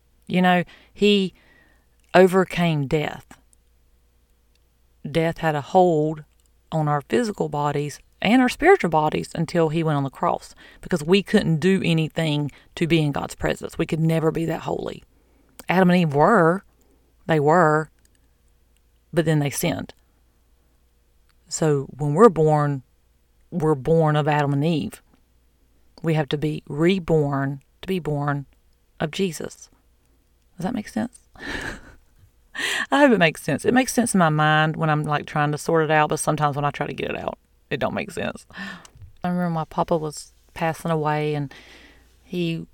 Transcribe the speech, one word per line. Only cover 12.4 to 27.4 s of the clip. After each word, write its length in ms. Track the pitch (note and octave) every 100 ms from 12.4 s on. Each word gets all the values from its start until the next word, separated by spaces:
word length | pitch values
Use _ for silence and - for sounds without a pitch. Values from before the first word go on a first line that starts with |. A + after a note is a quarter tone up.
| D3 - _ -
to 120 | E3
be 140 | E3
in 100 | D3
God's 240 | C#3 - -
presence. 420 | D#3+ - - -
We 80 | E3+
could 140 | D#3+
never 320 | D#3+ D#3+ D#3+
be 140 | D3+ E3
that 160 | D#3+
holy. 420 | - - - - - _ _ _ _ - -
Adam 220 | F3 F3+
and 100 | F3+
Eve 140 | E3
were, 500 | C#3+ D#3+ A3 E3 F#3+ - _ _ _ _ _ -
they 140 | D#3+
were, 500 | D3 E3+ D#3+ D3+ D#3 _ _ _ _ _ _ _ _ _ _ _ _
but 140 | D#3 D#3
then 140 | D#3
they 100 | C#3+
sinned. 440 | - E3+ - - - _ _ _ _ _ _ _ _ _ _ _ _ _ _ _
So 380 | - D#3+ C#3+ C#3 B2+
when 160 | D3
we're 160 | D3 A3+
born, 540 | D#3+ D#3 D3+ D3 C#3 - _ _ _ _ _ _
we're 260 | F3 D#3 D3+
born 400 | B2+ E3 D#3 D3+
of 120 | D3+
Adam 260 | D3 C#3+
and 100 | C#3+
Eve. 380 | D#3 D#3+ - - _ _ _ _ _ _ _ _ _ -
We 120 | D#3+
have 160 | D#3 C#3+
to 80 | D3
be 260 | D3+ D#3 -
reborn 920 | D3 E3+ G3 E3 D#3+ C#3+ C#3